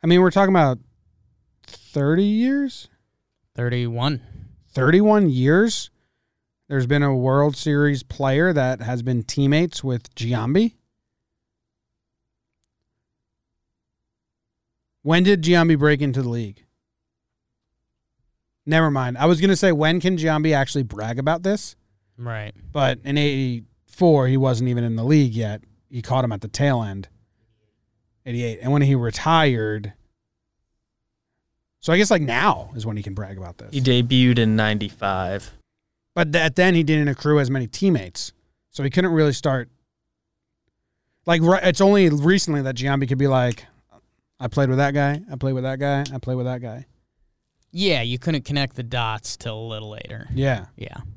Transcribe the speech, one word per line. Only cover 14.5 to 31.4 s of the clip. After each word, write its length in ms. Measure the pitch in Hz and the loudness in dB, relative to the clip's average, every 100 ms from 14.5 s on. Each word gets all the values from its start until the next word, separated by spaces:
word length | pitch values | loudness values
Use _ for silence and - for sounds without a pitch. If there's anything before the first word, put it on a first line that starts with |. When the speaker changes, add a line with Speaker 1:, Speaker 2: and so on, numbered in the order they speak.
| _ _ _ _ _ | _ _ _ _ _
Speaker 1:
When 220 | 139 165 | 0 2
did 180 | 185 202 | 4 2
Giambi 380 | 160 175 165 151 | 4 4 4 4
break 220 | 151 147 | 4 2
into 200 | 143 131 | 0 -2
the 80 | 123 | -4
league? 360 | 117 107 98 _ _ _ _ _ _ _ _ _ _ _ _ _ _ _ _ _ _ _ _ - | -6 -8 -14 _ _ _ _ _ _ _ _ _ _ _ _ _ _ _ _ _ _ _ _ -2
Never 260 | 160 160 | 0 2
mind. 260 | 139 127 123 | 0 -4 0
I 80 | 156 | 2
was 160 | 170 | 4
gonna 140 | 196 185 | 2 2
say, 160 | 196 | 2
when 280 | 156 156 170 | 2 2 0
can 180 | 170 180 | 0 0
Giambi 360 | 160 151 156 | 0 0 2
actually 300 | 147 135 147 | 0 0 -4
brag 340 | 117 104 110 117 | -6 -8 -8 -4
about 260 | 139 165 | -2 -2
this? 320 | 185 208 - - _ _ _ - | -2 -4 -6 -20 _ _ _ -14
Speaker 2:
Right. 360 | 120 110 104 - - | -10 -8 -10 -16 -10
Speaker 1:
But 280 | 147 131 127 | -2 -2 -2
in 140 | 139 143 | -4 -2
eighty-four, 1080 | 147 135 131 120 110 _ _ - 180 151 127 | 0 -2 -4 -6 -10 _ _ 0 4 4 4
he 100 | 131 | 2
wasn't 320 | 131 117 123 | 2 0 0
even 140 | 120 | 0
in 120 | 120 113 | -2 -2
the 100 | 120 | 2
league 280 | 151 131 | 4 4
yet. 300 | 110 110 107 _ _ _ | 0 -6 -8 _ _ _
He 120 | 123 | -12
caught 240 | - 131 123 | -4 -2 -2
him 80 | |
at 80 | 104 | -4
the 80 | 107 | -10
tail 340 | - 143 123 | -2 0 0
end. 240 | 107 98 98 _ _ _ _ _ _ _ _ _ _ _ 131 | -4 -10 -16 _ _ _ _ _ _ _ _ _ _ _ -10
Eighty-eight. 320 | 120 120 104 | -6 -6 -6
And 100 | 120 | -2
when 120 | 147 | 2
he 100 | 139 | 2
retired, 1000 | 135 120 - 156 165 151 120 107 107 104 - _ _ _ _ _ _ _ _ _ _ _ _ _ _ | 2 0 -4 0 4 4 0 -2 -6 -10 -16 _ _ _ _ _ _ _ _ _ _ _ _ _ _